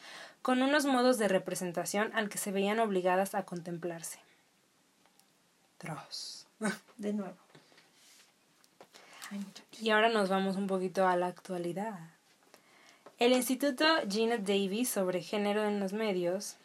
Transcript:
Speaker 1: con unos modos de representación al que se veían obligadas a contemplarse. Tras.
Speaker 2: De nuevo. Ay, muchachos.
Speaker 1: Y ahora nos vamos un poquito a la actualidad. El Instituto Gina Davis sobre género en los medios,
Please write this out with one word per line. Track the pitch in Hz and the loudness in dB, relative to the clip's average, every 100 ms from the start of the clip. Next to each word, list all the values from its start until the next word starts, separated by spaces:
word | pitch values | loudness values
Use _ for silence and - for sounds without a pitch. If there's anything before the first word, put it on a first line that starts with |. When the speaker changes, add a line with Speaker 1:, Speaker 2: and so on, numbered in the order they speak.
| - - - - | -14 -18 -18 -8
Speaker 1:
con | - 254 | 0 2
unos | 269 302 277 | 4 4 4
modos | 254 254 240 | 4 4 4
de | 202 | 4
representación | 185 185 180 180 170 170 202 220 | 2 0 -4 -4 -4 -2 0 0
al | 220 208 | -2 -4
que | - | -4
se | 208 | -4
veían | 196 196 220 | 0 0 2
obligadas | 226 190 180 180 196 208 | 2 2 2 2 2 -2
a | |
contemplarse. | - 175 175 170 175 165 - - - _ _ _ _ _ _ _ _ _ _ _ _ _ _ _ | -6 -8 -8 -8 -6 -8 -12 -14 -20 _ _ _ _ _ _ _ _ _ _ _ _ _ _ _
Tras. | 160 151 - - - - - - 214 - - - | -12 -12 -12 -12 -12 -14 -18 -6 -4 -4 -10 -10
Speaker 2:
De | 208 | -6
nuevo. | 208 185 180 _ - _ - _ _ - - - _ _ _ _ _ - - - - - | -4 -6 -12 _ -20 _ -20 _ _ -20 -20 -20 _ _ _ _ _ -20 -20 -20 -18 -12
Ay, | 202 | -10
muchachos. | 190 - - - | -12 -14 -20 -6
Speaker 1:
Y | 220 | 2
ahora | 214 226 | 4 6
nos | 220 190 | 4 2
vamos | 190 190 190 | 2 0 -2
un | 196 | -2
poquito | 190 185 190 185 | -2 -2 2 4
a | 180 | 4
la | 180 | 0
actualidad. | 180 - 180 175 170 220 185 165 _ _ _ _ - _ - - - - - | -4 -10 -6 -4 -4 -6 -8 -16 _ _ _ _ -20 _ -20 -20 -20 -16 2
El | 240 | 4
Instituto | 254 247 262 285 254 311 320 202 | 4 2 0 0 2 2 2 0
Gina | 202 226 233 | 0 2 0
Davis | 196 202 196 208 247 | 2 2 2 0 -2
sobre | 208 180 180 | 0 0 -2
género | 165 208 202 208 208 | -2 -2 0 2 0
en | 208 | 0
los | 190 | -2
medios, | 208 220 180 175 185 202 - | -2 -2 0 0 -2 -6 -14